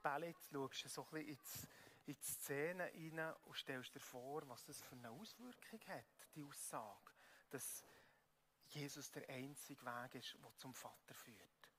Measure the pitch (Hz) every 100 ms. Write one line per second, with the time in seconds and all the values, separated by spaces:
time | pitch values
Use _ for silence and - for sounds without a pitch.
0 | 151 143 170 160 - 147 135 - 135 -
1 | 131 156 - 139 - - - - - -
2 | - 143 - - - 139 156 180 175 -
3 | 160 160 160 - - - - 131 123 139
4 | - 127 120 147 147 120 - 143 - 127
5 | 120 120 220 - 247 247 - 220 - 165
6 | - - - 156 143 143 - 147 110 98
7 | - - - - - 131 - - - -
8 | - - - - - _ - 151 143 147
9 | 131 151 - 131 135 147 - 143 123 120
10 | 123 127 - - 117 - 135 123 113 -
11 | - - - 107 - _ -